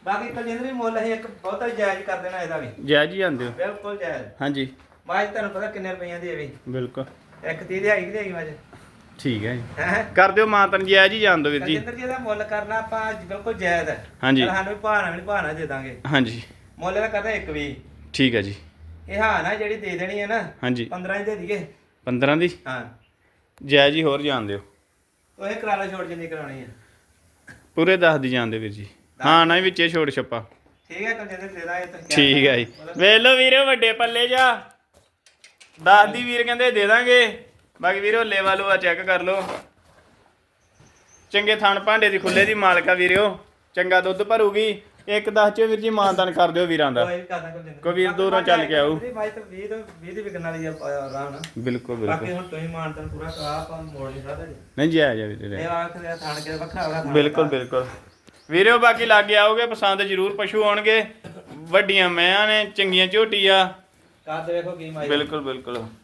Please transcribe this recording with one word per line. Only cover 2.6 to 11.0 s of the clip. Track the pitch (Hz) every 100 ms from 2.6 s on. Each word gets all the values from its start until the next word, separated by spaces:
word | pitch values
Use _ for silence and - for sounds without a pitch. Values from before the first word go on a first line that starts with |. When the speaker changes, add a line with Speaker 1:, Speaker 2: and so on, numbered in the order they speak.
| 131 -
Speaker 2:
ਜਾਇਜ਼ | 139 147 156
ਹੀ | 190
ਆਂਦੇ | 185 135 120
ਹੋ? |
Speaker 1:
ਬਿਲਕੁਲ | 117 190 202 208 202
ਜਾਇਜ਼। | 170 135 107 -
Speaker 2:
ਹਾਂਜੀ। | 139 139 131 - _ _ -
Speaker 1:
ਮੱਝ | 185 208
ਤੁਹਾਨੂੰ | 214 208
ਪਤਾ | 190 208
ਕਿੰਨੇ | 202 185
ਰੁਪਈਆਂ | 185 180 175
ਦੀ | 175
ਇਹ | 156
ਵੀ। | 143 - -
Speaker 2:
ਬਿਲਕੁਲ। | 127 127 131 131 - _ -
Speaker 1:
ਇੱਕ | 156 160
ਤੀਹ | 180 190
ਦੀ | 202
ਹੈਗੀ | 202 180
ਕਿ | 208
ਨਹੀਂ | 196
ਮੱਝ? | 170 156 147 - - - - - -
Speaker 2:
ਠੀਕ | 139 113
ਹੈ | 110
ਜੀ। | 123 117 -
Speaker 1:
ਹੈਂ? | 170 202 208
Speaker 2:
ਕਰ | - 196
ਦਿਓ | 190 220
ਮਾਂ | 208 196
ਤਨ | 190 190
ਜਾਇਜ਼ | 190